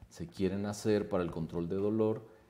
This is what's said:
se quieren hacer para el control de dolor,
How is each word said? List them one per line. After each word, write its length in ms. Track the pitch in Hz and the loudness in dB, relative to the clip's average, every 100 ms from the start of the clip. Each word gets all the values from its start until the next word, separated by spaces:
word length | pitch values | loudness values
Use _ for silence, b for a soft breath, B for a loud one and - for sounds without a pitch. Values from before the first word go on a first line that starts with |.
| - | -18
se 180 | - 82 | -12 -10
quieren 400 | - 95 98 104 | -2 0 0 -4
hacer 420 | 101 110 104 98 | -2 2 2 2
para 140 | 98 | 0
el 80 | 87 | 0
control 380 | 82 80 87 85 | -2 -4 -4 -2
de 80 | 95 | 0
dolor, 500 | 101 110 107 110 - B B | 2 4 2 0 -6 B B